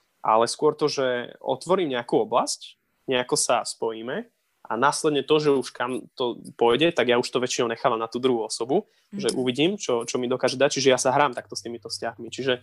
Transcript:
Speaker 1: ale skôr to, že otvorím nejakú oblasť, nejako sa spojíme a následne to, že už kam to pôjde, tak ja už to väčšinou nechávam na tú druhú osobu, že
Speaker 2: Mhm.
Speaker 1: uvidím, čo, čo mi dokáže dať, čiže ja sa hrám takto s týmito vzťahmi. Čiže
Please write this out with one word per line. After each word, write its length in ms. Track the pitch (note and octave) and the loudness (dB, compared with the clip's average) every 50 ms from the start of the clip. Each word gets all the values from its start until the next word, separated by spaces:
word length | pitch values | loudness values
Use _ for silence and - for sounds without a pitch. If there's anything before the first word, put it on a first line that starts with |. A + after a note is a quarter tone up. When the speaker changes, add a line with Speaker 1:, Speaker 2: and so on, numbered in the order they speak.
| _ _ _ _ | _ _ _ _
Speaker 1:
ale 260 | - A2 A2 A2+ A#2 | 0 2 4 4 4
skôr 260 | A#2 - - D3 D3+ D3+ | 2 0 0 0 0 2
to, 140 | - D#3 | 2 -2
že 200 | C#3+ C#3 C#3+ C3 B2+ B2 B2 A#2+ - - | -2 0 0 -2 0 0 -2 -4 -8 -14
otvorím 540 | - - - C3 - - D#3+ F#3 G3 F3+ C#3+ | -10 -4 -4 -4 -4 0 0 0 0 0 -2
nejakú 320 | B2+ A#2+ A#2 - E3 C3 G#2+ | -2 -4 -2 0 0 0 0
oblasť, 560 | G#2+ A#2 C3 - - - - - - - _ _ _ _ _ _ | 2 0 0 0 0 -4 -10 -10 -20 -20 _ _ _ _ _ _
nejako 280 | - C3 B2 B2 - D3+ | 0 0 0 2 0 0
sa 260 | C#3+ - - B2+ A2 | -2 2 2 2 2
spojíme 640 | G2+ - - - - A2+ A2+ A2 A2 B2 D3 G#3 A#3+ _ _ _ _ _ _ _ _ | 2 -4 -8 -6 -6 -6 -6 -6 -8 -6 -6 -8 -8 _ _ _ _ _ _ _ _
a 100 | - A2 | -6 -2
následne 460 | A2+ C3 D3 - - - D#3 D3+ C#3 | 2 2 2 0 2 0 0 0 0
to, 160 | C3+ - D3+ | 2 2 2
že 140 | D#3 D3+ D3 | 4 4 4
už 180 | C#3 C3 A#2+ - | 2 2 0 -4
kam 200 | - - B2 B2 B2+ A#2+ - - _ | -6 -4 -4 -4 -4 -6 -8 -12 _
to 120 | - B2+ A#2+ A2 - - - - | -4 -4 -4 -4 -6 -12 -16 -2
pôjde, 380 | - A#2 A#2 A#2+ C3+ D#3+ E3+ E3+ | 2 4 4 4 4 4 2 2
tak 160 | - - B2 | 2 2 4
ja 100 | A#2+ B2 | 4 2
už 80 | B2 | 2
to 120 | - - B2+ | 0 -2 -4
väčšinou 300 | B2+ B2 - - B2 A#2 | -2 -2 -2 -2 -2 -2
nechávam 300 | A#2 - - C3+ A#2 A2 | -2 -2 0 0 0 0
na 80 | A2+ | -4
tú 100 | - - | -4 -6
druhú 240 | B2 B2+ C3 B2 A2+ G#2+ | -2 0 0 0 0 -2
osobu, 440 | A2+ - - A#2 A#2+ D3 G#3 - _ _ _ _ _ | -6 -6 -6 -4 0 0 -2 -2 _ _ _ _ _
že 180 | - - - A#2 | -10 -4 -2 -2
Speaker 2:
Mhm. 80 | - | -2
Speaker 1:
uvidím, 340 | C3 B2+ B2+ B2 C#3 D3+ F3+ G#3 | 0 -2 -2 0 0 0 0 0
čo, 300 | G3+ - - B2 A#2 A#2 | -4 -4 -2 -2 -2 -2
čo 120 | - - | -4 -4
mi 80 | B2+ B2 | -4 -2
dokáže 300 | B2 D3 - - B2+ C3+ | -2 -2 0 0 -2 0
dať, 160 | B2+ C3+ D3 - | 2 0 0 0
čiže 160 | C#3 B2 C3 | 2 4 4
ja 100 | B2+ B2 | 4 4
sa 120 | - C3 | 2 0
hrám 220 | B2+ C#3 D3 C3+ B2 | 2 2 2 2 0
takto 200 | B2 - - A#2+ | -6 -10 -10 -14
s 80 | - | -12
týmito 260 | - A#2 A#2 A2 - | -10 -10 -12 -10 -10
vzťahmi. 420 | A2+ - - B2+ A#2 A#2 - A#2 A2+ | -12 -10 -8 -8 -10 -10 -10 -14 -12
Čiže 340 | - - C3 C3+ B2+ B2 | -10 -4 -2 -2 -2 -2